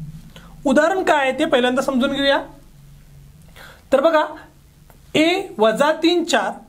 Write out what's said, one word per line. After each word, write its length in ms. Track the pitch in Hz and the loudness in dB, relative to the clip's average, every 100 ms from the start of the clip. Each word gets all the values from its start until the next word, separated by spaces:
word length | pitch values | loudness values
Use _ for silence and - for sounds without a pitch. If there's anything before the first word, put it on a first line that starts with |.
| - - - - - - 285 | -12 -16 -20 -20 -20 -8 0
उदाहरण 380 | 269 311 381 | 2 2 2
काय 260 | 370 311 269 | 0 0 0
आहे 100 | 262 | -2
ते 60 | 320 | 0
पहिल्यांदा 360 | 277 247 254 | 2 2 0
समजून 320 | 277 269 277 | -2 -2 -2
घेऊया. 280 | 277 277 285 - - - - - - - - - - - - - - - | -2 0 0 -2 -18 -20 -20 -20 -20 -20 -20 -20 -20 -20 -20 -20 -20 -2
तर 80 | 269 | 0
बघा, 220 | 311 311 311 311 - _ _ - - - - - | 2 2 0 -6 -20 _ _ -20 -20 -20 -6 0
ए 260 | 320 370 392 - | 0 0 -4 -2
वजा 340 | 220 214 285 | 0 2 0
तीन 320 | 311 330 349 | 0 0 0
चार 280 | - 233 196 233 | 0 -2 -2 -8